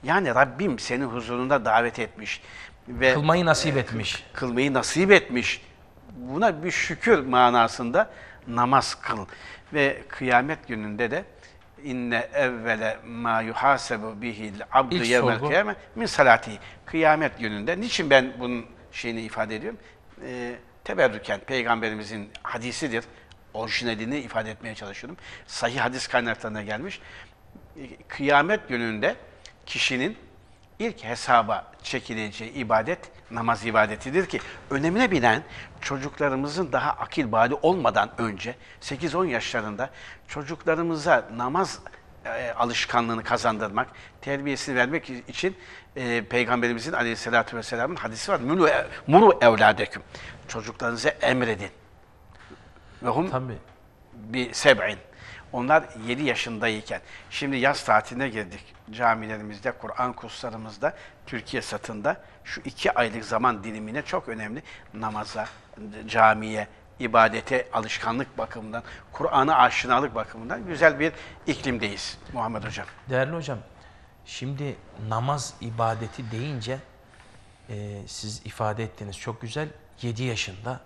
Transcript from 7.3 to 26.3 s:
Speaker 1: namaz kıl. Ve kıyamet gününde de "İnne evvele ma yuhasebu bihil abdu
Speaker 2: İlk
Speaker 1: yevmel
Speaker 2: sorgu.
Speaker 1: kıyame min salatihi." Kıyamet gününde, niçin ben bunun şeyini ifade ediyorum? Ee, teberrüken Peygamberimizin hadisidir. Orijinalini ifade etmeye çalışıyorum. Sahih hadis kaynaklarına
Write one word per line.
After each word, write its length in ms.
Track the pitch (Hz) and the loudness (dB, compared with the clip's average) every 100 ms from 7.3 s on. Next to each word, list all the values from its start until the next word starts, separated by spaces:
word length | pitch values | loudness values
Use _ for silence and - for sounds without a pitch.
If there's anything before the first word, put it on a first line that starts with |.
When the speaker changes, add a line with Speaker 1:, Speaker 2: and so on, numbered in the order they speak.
| 123 123 120 113 - 120 156 220 - - - - | 8 8 8 4 2 0 2 2 -4 -20 -18 -6
Speaker 1:
namaz 460 | 117 120 135 - | 0 6 6 4
kıl. 320 | - - 107 95 - - - - | -6 -6 -6 -6 -14 -18 -20 -6
Ve 300 | 151 139 - - | 2 2 0 -10
kıyamet 600 | - 127 123 135 156 - | -6 4 4 4 -6 -6
gününde 420 | 113 107 104 117 | -8 -6 -2 -2
de 140 | 147 202 - - - - - | -2 -8 -20 -20 -20 -20 -16
"İnne 440 | 143 127 123 117 127 | -8 -6 -2 -2 -2
evvele 600 | 143 131 120 113 110 110 - 113 | 0 0 0 -2 0 -2 -4 -10
ma 340 | 117 117 113 | -6 0 0
yuhasebu 840 | 110 104 135 131 - 113 110 104 | 0 0 2 2 0 -6 -6 -8
bihil 380 | 120 104 107 101 113 | -8 -8 -10 -10 0
abdu 220 | 131 135 | 2 2
Speaker 2:
İlk 120 | 175 117 | 0 4
Speaker 1:
yevmel 260 | 123 123 | 4 4
Speaker 2:
sorgu. 140 | 113 143 | 2 2
Speaker 1:
kıyame 260 | 160 208 202 - | 2 0 -6 -10
min 120 | - 226 | -6 -4
salatihi." 520 | - 135 113 - 104 - - - | 6 8 8 4 -12 -16 -20 -6
Kıyamet 520 | 165 160 156 147 - | 2 4 4 2 -2
gününde, 420 | 113 104 110 180 | -4 -4 -4 -4
niçin 300 | 226 - 156 | -2 -2 6
ben 220 | 135 127 120 | 6 6 -6
bunun 260 | 123 123 110 - - | -6 -6 -8 -20 -18
şeyini 280 | - 120 113 | -10 -6 -6
ifade 360 | 110 131 110 110 | -8 -6 -4 -4
ediyorum? 220 | 190 233 - - - - 127 | -8 -12 -20 -20 -20 -16 -12
Ee, 280 | 123 120 123 - - | -10 -10 -12 -18 -16
teberrüken 560 | - 185 131 104 - 101 | -8 4 4 4 -6 -6
Peygamberimizin 920 | - 131 117 117 110 107 101 107 101 - | -2 -4 0 0 0 -4 -8 -10 -12 -12
hadisidir. 640 | - 120 120 113 151 113 - - - - - | -10 -8 -8 -6 -4 -4 -6 -20 -20 -20 -14
Orijinalini 640 | 107 113 - 120 107 113 147 | -10 -4 -4 -2 -4 -4 -6
ifade 320 | 120 117 107 | -4 -4 -6
etmeye 240 | 110 113 | -10 -12
çalışıyorum. 420 | 107 101 101 127 180 - - - | -12 -14 -14 -14 -16 -18 -20 -14
Sahih 340 | - 117 127 | -4 -2 0
hadis 280 | 120 127 - | -2 -2 0
kaynaklarına 540 | 123 117 | 0 0